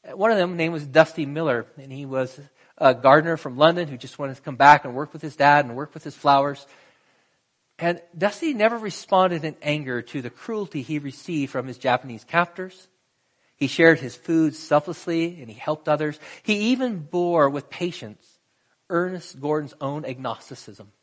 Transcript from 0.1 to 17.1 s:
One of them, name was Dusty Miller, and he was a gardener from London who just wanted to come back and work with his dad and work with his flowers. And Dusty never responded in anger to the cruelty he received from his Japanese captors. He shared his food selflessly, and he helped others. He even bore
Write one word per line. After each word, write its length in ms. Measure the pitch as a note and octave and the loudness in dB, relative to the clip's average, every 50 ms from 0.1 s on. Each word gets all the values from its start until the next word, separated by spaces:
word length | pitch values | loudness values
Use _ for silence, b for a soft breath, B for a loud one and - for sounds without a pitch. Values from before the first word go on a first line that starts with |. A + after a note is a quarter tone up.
One 180 | - G3 G3 A#3 | -6 -2 0 2
of 60 | A3+ | 2
them, 200 | G3+ F3 F3+ F3+ | 2 0 -2 -2
name 160 | E3+ D#3+ E3 | -2 -4 -2
was 140 | E3+ D3+ D3 | -4 -6 -10
Dusty 380 | C#3 B2+ D#3 D#3+ D#3 - - D3+ | 2 4 4 4 4 0 -8 -8
Miller, 420 | C3+ C#3+ D#3 E3 D3+ B2 A#2 G#2+ _ _ D3+ | -6 -6 -4 -2 -2 -2 -2 -4 _ _ -20
and 120 | C3+ C#3 | -18 -16
he 140 | C3 C3+ C#3+ | -14 -14 -12
was 340 | C3+ C3 C3 C3 B2 - - C#3+ _ b b b b b | -8 -4 -4 -4 -6 -8 -18 -20 _ b b b b b
a 180 | - D#3 C3+ B2+ | 2 4 4 4
gardener 420 | A#2 A#2 C3 C#3 D#3 D#3 E3+ E3 | 6 6 8 8 8 6 2 -6
from 200 | D#3 - C#3+ B2 | -6 -8 -12 2
London 320 | B2+ D3+ D#3+ E3+ F3 F3 C#3+ | 4 4 4 4 2 -6 -8
who 80 | C#3 | -10
just 220 | A#2+ - C3 - - | -14 -16 -18 -12 -10
wanted 180 | C#3+ C3+ C3 | -10 -10 -10
to 60 | - | -12
come 140 | _ D#3 C3+ | _ -14 0
back 280 | A#2 C#3 C#3 D3+ D3 - | 6 8 8 8 8 4
and 100 | C3+ A#2+ | -6 -8
work 180 | C3 D3+ - | -8 -8 -8
with 100 | - D#3 | -10 -12
his 140 | D#3+ D3+ C3+ | -12 -12 -2
dad 280 | - C#3 C#3+ C#3+ D3 C#3+ | 2 4 6 6 6 4
and 100 | A#2+ A#2 | 0 -6
work 200 | B2+ D3 D3 _ | -10 -10 -12 _
with 100 | D#3 - | -14 -14
his 100 | D3 C#3+ | -14 -14
flowers. 520 | - - D3 C#3 C#3 C#3 C#3+ C#3+ - - b b b b b b b b b b b b b b b b _ _ _ _ _ _ - | -2 2 4 4 4 4 0 -6 -10 -16 b b b b b b b b b b b b b b b b _ _ _ _ _ _ -4
And 240 | E3 E3+ F3 F3 - _ - | -4 -4 -4 -4 -10 _ -6
Dusty 360 | E3 F3+ G3+ G3+ - E4 D#4+ | -2 -2 -2 -2 -2 -4 -4
never 240 | C#4 G#3 G#3+ A3+ A#3 | 0 2 2 0 0
responded 680 | A#3 A3 G3+ - - - - G3+ F#3 F#3 F#3 F3 D#3+ D3+ | -2 -8 -10 -10 -10 -4 2 4 4 4 2 0 -4 -6
in 120 | D#3 - _ | -8 -10 _
anger 400 | - D3 D3 D3+ C#3+ C3 B2 A#2+ | -4 -4 -4 -4 -4 -6 -6 -6
to 180 | A2+ - - C#3+ | -8 -8 -10 -8
the 100 | A#2+ A#2+ | -8 -10
cruelty 520 | - - - - A3+ G#3+ G3+ - - D3 | -12 -12 -10 -8 -6 -6 -8 -6 -8 -10
he 160 | B2 - D#3 D3 | -8 -6 -8 -6
received 520 | C#3+ C#3 B2+ - - - E3+ D3+ C#3 B2+ | -6 -8 -14 -12 -10 -6 -4 -4 -4 -4
from 160 | - C3+ B2 | -4 -8 -6
his 120 | C3 A#2+ - | -8 -12 -4
Japanese 460 | - F3+ - - - C3+ A#2 G#2+ - | 0 0 0 0 -2 -8 -16 -16 -14
captors. 640 | _ - E3+ F3 E3+ - - F#3 F#3 - - _ _ _ _ _ _ _ _ _ _ _ _ _ _ _ | _ 0 0 0 0 -6 -14 -14 -14 -16 -20 _ _ _ _ _ _ _ _ _ _ _ _ _ _ _
He 120 | _ C#3+ C3 | _ -6 -4
shared 320 | - - E3 E3 D#3+ B2+ | 2 6 6 6 6 6
his 160 | B2 A#2+ - | 0 -12 -14
food 380 | - _ - E3 D#3+ D#3+ D3+ C3+ | -12 _ 0 2 2 2 0 -2
selflessly, 840 | - - - D3 D3+ D3+ - D#3+ - - F3+ E3+ E3 E3 E3+ F3+ E3+ | -6 -2 0 0 0 2 -2 -12 -10 -6 -4 -2 -2 -2 -4 -6 -12
and 80 | B2+ A2+ | -18 -18
he 60 | G#2 | -18
helped 340 | - - - D#3 D#3 _ D#3 | -10 -6 -6 -6 -4 _ -2
others. 320 | D3+ D3 D#3 D3+ D3 - B B B B | -2 0 -2 -6 -6 -8 B B B B
He 300 | B - G#3+ G3+ G#3+ A#3 | B -2 -2 0 2 0
even 260 | C4 B3+ C4 B3 G#3+ F3 | 0 0 -2 -4 -6 -8
bore 500 | D3 C#3+ | -10 -6